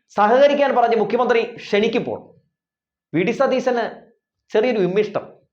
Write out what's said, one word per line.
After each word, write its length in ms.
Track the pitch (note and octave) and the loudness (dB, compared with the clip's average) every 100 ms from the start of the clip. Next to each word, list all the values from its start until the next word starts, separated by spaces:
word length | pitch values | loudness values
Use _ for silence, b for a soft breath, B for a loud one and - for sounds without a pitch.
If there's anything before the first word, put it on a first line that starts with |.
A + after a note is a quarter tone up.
| _ | _
സഹകരിക്കാൻ 680 | - G#3 B3+ C#4+ C#4+ C4+ A#3+ | 0 2 6 4 4 2 2
പറഞ്ഞ് 200 | A#3 A3 | 2 0
മുഖ്യമന്ത്രി 460 | G3+ A#3 B3 A#3 | 0 -2 0 0
ക്ഷണിക്കുമ്പോൾ 920 | G#3 - - G#3 A3+ - B2+ F#2+ - _ _ _ _ _ _ _ _ | -2 -10 -4 0 0 -2 -6 -10 -14 _ _ _ _ _ _ _ _
വി 80 | D3+ | -2
ഡി 80 | G3 | -2
സതീശന് 720 | A3+ C4 B3+ B3+ A#3+ G3+ - - _ _ _ _ | 0 0 0 -2 -2 -6 -10 -20 _ _ _ _
ചെറിയൊരു 260 | G#3+ B3 G#3+ | -2 0 0
വിമ്മിഷ്ടം, 480 | F3+ G3 G#3 - - - _ | 0 0 -2 -6 -10 -20 _